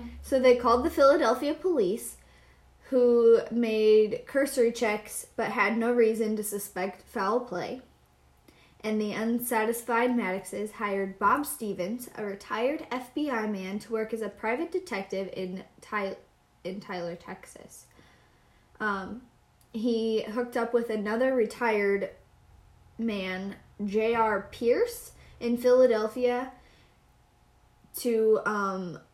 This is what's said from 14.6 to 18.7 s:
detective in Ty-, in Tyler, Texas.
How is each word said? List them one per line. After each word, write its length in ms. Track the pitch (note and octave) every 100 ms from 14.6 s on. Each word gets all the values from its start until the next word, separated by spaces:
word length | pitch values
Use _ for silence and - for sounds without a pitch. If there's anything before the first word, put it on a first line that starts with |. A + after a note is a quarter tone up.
| E4+
detective 600 | F#4 F4+ G3 F#3+ F#3+ F#3
in 320 | - F#3 F#3 - _
Ty-, 360 | - G#3+ G3 F#3+ _ _ _ _
in 160 | F#3 G3
Tyler, 360 | G3 F3+ E3+ F3
Texas. 680 | - F#3 - - - - - _ _ _ _ _ _ _ _